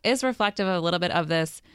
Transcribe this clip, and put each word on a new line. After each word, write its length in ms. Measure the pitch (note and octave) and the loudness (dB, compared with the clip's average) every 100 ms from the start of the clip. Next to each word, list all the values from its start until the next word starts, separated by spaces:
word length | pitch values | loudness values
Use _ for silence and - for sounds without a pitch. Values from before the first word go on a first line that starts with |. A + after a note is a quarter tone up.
is 180 | G#3+ B3+ | 0 0
reflective 460 | C4 A#3+ G#3 G3+ F#3+ | 0 0 -2 0 0
a 100 | F3+ | 0
little 220 | E3+ E3+ | 0 0
bit 100 | F3 | 0
of 180 | E3+ D#3+ | 0 0
this. 340 | E3 D#3+ - - | 0 0 -6 -20